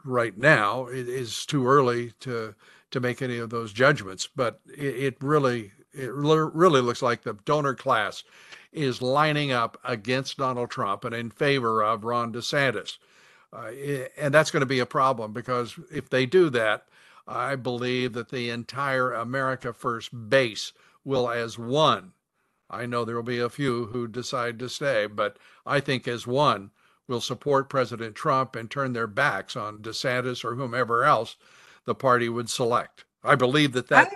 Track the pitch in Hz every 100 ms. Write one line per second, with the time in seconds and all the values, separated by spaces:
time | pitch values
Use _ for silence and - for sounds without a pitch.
0 | 135 123 117 95 135 143 104 117 127 131
1 | 123 127 117 107 - 147 123 143 127 120
2 | 120 104 131 120 110 104 _ - _ 139
3 | 123 120 131 120 117 117 113 104 131 143
4 | 98 92 - - 120 107 _ - 139 123
5 | 139 127 135 151 135 120 104 - _ 147
6 | 127 135 147 156 156 156 180 143 123 117
7 | 127 117 - 104 - 147 143 123 135 117
8 | 101 - - - - - - - 139 113
9 | 127 139 156 147 143 123 117 - 127 120
10 | 104 127 131 - 131 123 120 - 104 101
11 | 120 117 117 - 147 139 117 110 107 113
12 | 110 120 117 117 113 151 139 107 85 -
13 | _ _ _ _ _ - 113 131 143 139
14 | 127 - 147 147 156 156 131 131 123 151
15 | 131 123 110 110 113 123 117 - - 147
16 | 135 131 131 180 170 120 110 104 - _
17 | _ - - 117 123 139 123 120 123 127
18 | 127 113 113 135 120 117 117 127 139 131
19 | 127 120 117 135 131 127 123 113 127 117
20 | - 120 110 135 123 98 - - _ _
21 | - 135 123 117 117 104 117 139 151 107
22 | 92 _ _ _ _ _ _ 101 120 120
23 | 113 120 117 120 120 - 139 120 117 123
24 | 117 120 117 135 120 113 123 - 143 117
25 | 104 104 104 - - - - 139 139 127
26 | 131 120 120 127 147 107 98 _ _ _
27 | - 120 - 120 - 139 131 139 120 117
28 | 113 104 156 135 127 117 113 143 135 120
29 | 113 104 139 98 - 131 107 107 110 110
30 | 139 123 127 127 117 120 131 120 117 117
31 | 139 127 113 - _ - - - - 110
32 | 131 123 117 117 120 - 120 120 80 _
33 | - _ - 139 123 143 147 123 123 139
34 | -